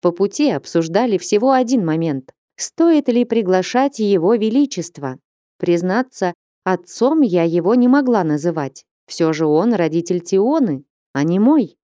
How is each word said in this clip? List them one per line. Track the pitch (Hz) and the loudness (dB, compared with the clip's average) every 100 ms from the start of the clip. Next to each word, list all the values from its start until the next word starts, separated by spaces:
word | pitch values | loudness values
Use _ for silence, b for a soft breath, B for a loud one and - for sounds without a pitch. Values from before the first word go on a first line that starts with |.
По | 180 | -2
пути | 170 202 - 285 | 0 -4 0 -2
обсуждали | 156 - 170 165 175 247 190 | -2 -4 -4 -2 -2 0 -2
всего | - 208 247 | -2 0 2
один | 262 240 254 170 | 0 2 0 0
момент. | 156 165 135 131 _ _ _ | -2 -2 -4 -8 _ _ _
Стоит | - - 339 311 285 | -14 -2 2 2 2
ли | 240 | 0
приглашать | 240 226 190 185 180 247 277 277 | 0 -2 0 0 0 -2 -2 -2
его | 214 196 165 233 | 0 2 2 0
величество? | 214 233 285 - 160 - 139 127 _ _ _ _ | 0 0 -2 -2 -10 -8 -10 -10 _ _ _ _
Признаться, | - 175 180 196 254 - 185 170 _ _ | 0 0 0 -2 -4 -4 -4 -4 _ _
отцом | - 185 - - 240 320 | -4 -4 -4 -2 0 2
я | 262 175 | 2 2
его | 170 170 170 247 | 0 0 0 2
не | 247 | 4
могла | 277 262 226 | 4 2 0
называть. | 170 151 165 160 139 - _ _ _ | 0 -2 -2 -4 -6 -10 _ _ _
Все | - 165 | -2 -2
же | 156 160 | 0 2
он | 151 208 | 2 2
родитель | 220 165 160 170 175 | 0 0 -2 -2 -4
Тионы, | - 190 214 320 240 139 - _ _ | -2 0 2 0 0 -4 -10 _ _
а | 131 | -4
не | 147 180 | -2 2
мой. | 214 311 190 _ | 4 2 0 _